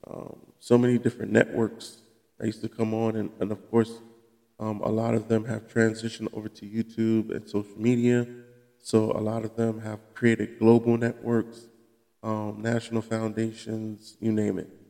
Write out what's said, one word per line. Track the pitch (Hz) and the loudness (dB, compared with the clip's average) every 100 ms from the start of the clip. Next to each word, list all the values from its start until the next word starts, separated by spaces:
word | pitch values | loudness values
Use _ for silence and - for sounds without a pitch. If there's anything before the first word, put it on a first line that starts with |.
| - | -14
um, | - - - - _ | -14 -14 -18 -20 _
so | - 120 | 2 4
many | 123 123 | 6 2
different | 113 - 101 | 0 -4 2
networks | 110 - - 110 - - - _ _ _ _ | 4 4 2 -2 -4 -18 -20 _ _ _ _
that | 110 | -6
used | 110 | -6
to | 113 | -12
come | - 110 | -4 -2
on, | 110 113 110 | 0 0 -2
and, | 98 - | -6 -6
and | 101 | -6
of | 107 - | -6 0
course, | 117 110 - - - _ _ _ _ | 2 2 -2 -18 -20 _ _ _ _
um, | 107 104 | -8 -4
a | - | -2
lot | 110 113 113 | 0 2 0
of | 107 | 2
them | 113 107 | 0 0
have | 110 - | -8 -4
transitioned | 117 113 110 113 - 110 | 2 2 2 -8 -8 -8
over | 110 107 | -8 -12
to | - 104 | -14 -10
YouTube | 110 113 113 113 113 110 - | -6 -6 0 2 2 0 -6
and | - | -6
social | 101 104 - | -6 -6 -2
media. | 113 123 120 120 120 - - - _ _ | 0 4 4 2 0 -8 -20 -20 _ _
So | - 110 110 | 0 2 2
a | - | 0
lot | 107 113 110 | -2 -4 -6
of | - | -2
them | 113 110 | -2 -2
have | 110 107 - | -8 -12 -14
created | - 120 113 104 - | 2 2 4 0 4
global | 113 117 117 117 | 8 8 6 2
networks, | 117 - 117 117 - - - _ _ _ _ _ | 0 -2 -2 0 -2 -10 -20 _ _ _ _ _
um, | 110 107 104 104 | -8 -6 -6 -6
national | 110 117 - 113 | -2 -2 -2 -6
foundations, | 110 113 110 107 113 110 - 110 110 104 - - | -4 -4 -4 -2 -4 -6 -10 -8 -8 -10 -16 -6
you | 113 | -2
name | 107 104 92 | 0 0 -2
it | - - - | -8 -16 -20